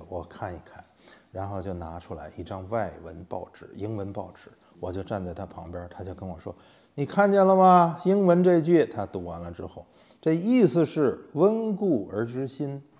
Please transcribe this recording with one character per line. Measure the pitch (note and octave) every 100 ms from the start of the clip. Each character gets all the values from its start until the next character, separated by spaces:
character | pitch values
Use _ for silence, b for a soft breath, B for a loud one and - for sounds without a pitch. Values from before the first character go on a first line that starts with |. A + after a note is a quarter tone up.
| E2+
我 | F2+
看 | D#2+ - G2+
一 | E2+ -
看。” | - - _ B B B
然 | F#2+ G2
后 | G2
就 | F#2
拿 | F2 E2 E2+
出 | -
来 | E2 D2+ -
一 |
张 | E2 F#2+ F#2+
外 | A2+ F#2 D#2+ E2
文 | F2+
报 | F2+ F#2 -
纸， | - -
英 | - G#2 A2
文 | G2
报 | G2+ F#2 -
纸， | - _ b b
我 | F#2
就 | F#2
站 | F#2 G#2+
在 | F2+
他 | E2+ F#2+
旁 | - E2+
边， | F2 F2
他 | -
就 | F#2+
跟 | F2+ F#2+
我 | D#2+
说 | G2+ - b b b
：“你 | - C#3
看 | - G3+
见 | G3 F#3+
了 | F#3+
吗？ | F#3 F3+ E3+ D#3
英 | F3+ G3 F#3
文 | E3+
这 | F3+ F3
句。” | D#3 F3 B2
他 | - G2
读 | G2
完 | F2 E2+
了 | E2+
之 | E2+ F2
后， | - - b b b
这 | D#3+ E3
意 | G3+ B3+ F3+
思 | E3+ D3+
是 | D#3+ C3+ - -
温 | C#3+ F#3+ A3+ A3
故 | F#3 G3+ B2+ F#2
而 | G2 A#2
知 | B2 C3+
新。 | - C#3+ C#3 - _